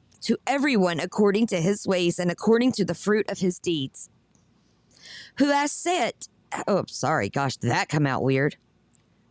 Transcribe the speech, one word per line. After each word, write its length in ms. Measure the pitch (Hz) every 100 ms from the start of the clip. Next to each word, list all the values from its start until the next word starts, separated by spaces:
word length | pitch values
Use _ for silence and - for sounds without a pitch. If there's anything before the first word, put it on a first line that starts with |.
| _ _
to 180 | - - -
everyone 540 | 269 285 226 185 165
according 480 | 180 - 208 202 233
to 120 | 180
his 280 | 165 208 -
ways 320 | 180 175 170
and 100 | 175
according 400 | 165 - 233 254
to 140 | -
the 100 | 190
fruit 340 | 170 - 214 -
of 120 | 196
his 180 | 190 180
deeds. 500 | - 160 135 - - _ _ _ _ _ _ _ _ _ - - - -
Who 80 | 285
has 260 | 285 294
set," 560 | - 349 359 226 - - _ _ - -
oh, 200 | 190 123
sorry, 400 | - 127 151 101
gosh, 300 | - 139 -
that 320 | 120 160 196
come 160 | 156 143
out 160 | 123
weird. 340 | 131 131 143 - _ _ _ _ _ _ _